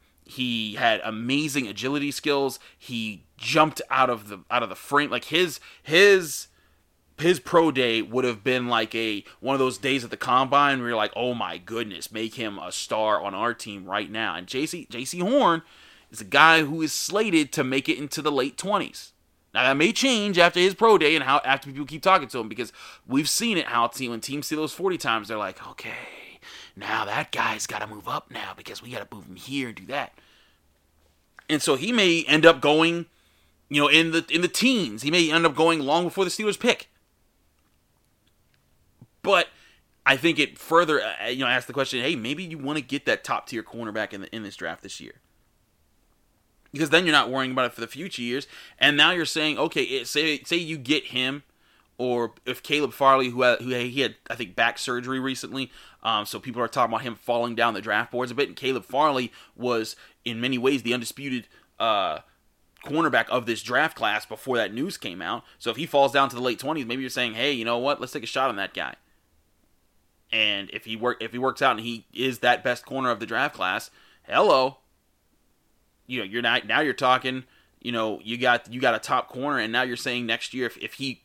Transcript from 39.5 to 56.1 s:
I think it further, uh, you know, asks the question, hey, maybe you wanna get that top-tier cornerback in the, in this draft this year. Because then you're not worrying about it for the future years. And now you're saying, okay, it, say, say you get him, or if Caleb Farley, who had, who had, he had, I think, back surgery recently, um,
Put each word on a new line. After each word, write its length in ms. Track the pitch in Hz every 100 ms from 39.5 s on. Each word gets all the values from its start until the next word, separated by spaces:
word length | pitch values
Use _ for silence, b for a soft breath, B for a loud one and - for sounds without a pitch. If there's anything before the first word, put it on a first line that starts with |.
| - b b _ _ -
I 120 | 135
think 220 | 160 151
it 180 | 143 -
further, 440 | - 165 170 143
uh, 260 | 107 82 110
you 180 | 131 131
know, 20 |
asks 200 | 123 -
the 60 |
question, 280 | 131 131 127
hey, 140 | 131 151
maybe 280 | 110 151
you 140 | 185 156
wanna 240 | 135 151
get 240 | 123 139 -
that 180 | 104
top-tier 380 | - 117 - 117
cornerback 520 | - 117 110 110 101
in 80 | 101
the, 140 | 95 113
in 80 |
this 120 | 104 -
draft 260 | 85 85
this 180 | 98 -
year. 220 | 62 - _ _ _ _ _ _ _ _ _ _ _ _ _ _ _
Because 160 | 135 156
then 160 | 160 180
you're 80 |
not 160 | 151 117
worrying 220 | 131 131
about 160 | 131 123
it 60 |
for 80 | -
the 60 | 113
future 360 | 135 180 -
years. 240 | 120 127 - B B B
And 180 | 139 143
now 140 | 156
you're 140 | 180 156
saying, 340 | 160 156 123
okay, 240 | - 156
it, 240 | 127 131 120
say, 340 | 147 156 147
say 140 | - 170
you 200 | 165 160
get 280 | 123 151 -
him, 380 | 123 131 143 - _ b b b -
or 340 | 123 120 113 - 127
if 160 | 127
Caleb 300 | - 151 135
Farley, 360 | - 135 135 131
who 140 | 120
had, 180 | 123 117
who 80 | 123
had, 140 | 123
he 180 | 120 131
had, 140 | 123 110 -
I 60 | 117
think, 200 | 104 92
back 240 | 117 -
surgery 400 | - 123 123 131
recently, 520 | 131 127 - 131 127 B B B
um, 240 | -